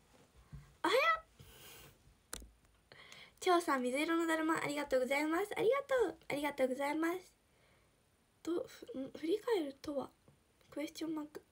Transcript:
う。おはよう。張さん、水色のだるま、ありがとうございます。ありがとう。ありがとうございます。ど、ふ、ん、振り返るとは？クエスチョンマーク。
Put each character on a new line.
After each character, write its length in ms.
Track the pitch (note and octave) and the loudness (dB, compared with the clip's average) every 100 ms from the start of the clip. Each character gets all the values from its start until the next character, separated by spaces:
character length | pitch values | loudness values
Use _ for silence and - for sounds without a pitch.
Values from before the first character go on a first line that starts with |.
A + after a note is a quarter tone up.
| _ - - - - - - - | _ -20 -20 -20 -20 -20 -20 -4
う。 0 | |
お 40 | E4+ | 2
は 60 | |
よ 60 | A#4+ D#5+ D#5+ | 4 4 2
う。 40 | - - - - - - - - - _ _ - - _ _ _ _ - - - - _ | -2 -20 -20 -20 -20 -20 -20 -20 -20 _ _ -14 -14 _ _ _ _ -20 -20 -20 -20 _
張 180 | F#4 F4 | 4 4
さ 180 | E4+ C4+ | 4 0
ん、 40 | |
水 180 | B3 C4+ | 0 0
色 160 | D#4+ E4 | 2 2
の 100 | E4 | 2
だ 120 | D#4+ | 2
る 80 | D#4+ | 2
ま、 180 | D#4 | 0
あ 40 | - | 0
り 80 | D4 | -4
が 100 | - | 0
と 120 | C4 | 2
う 40 | |
ご 40 | B3 | 2
ざ 140 | C#4 | 2
い 60 | D#4 | 2
ま 140 | E4 | 0
す。 100 | G#4 - | -2 0
あ 40 | |
り 80 | G#4 | 2
が 120 | C5+ | 2
と 140 | C#5 C5 F#4 | 2 2 2
う。 60 | E4 - | -2 -6
あ 60 | C#4+ | -2
り 60 | |
が 120 | D4 | -2
と 100 | C#4+ C4 | 0 0
う 40 | |
ご 60 | B3+ | 0
ざ 140 | C#4 | -2
い 60 | D#4 | 0
ま 180 | E4 | 0
す。 200 | F#4 - _ _ _ _ _ _ _ _ _ _ _ | -2 -8 _ _ _ _ _ _ _ _ _ _ _
ど、 220 | - E4+ - | -4 -4 -4
ふ、 180 | - - C4 | -12 -12 -10
ん、 120 | C4+ - | -10 -6
振 80 | D#4+ | -2
り 120 | G#4+ | -2
返 260 | B4 G#4 C#4+ | 0 0 0
る 80 | - | -6
と 140 | - C#4+ | -6 -6
は？ 140 | - _ - _ _ _ _ | -6 _ -20 _ _ _ _
ク 100 | C#4+ | -8
エ 60 | D#4 | -8
ス 60 | |
チ 100 | - | -6
ョ 60 | E4 | -6
ン 60 | D#4 | -6
マ 80 | |
ー 20 | D4+ | -8
ク。 180 | - - | -14 -16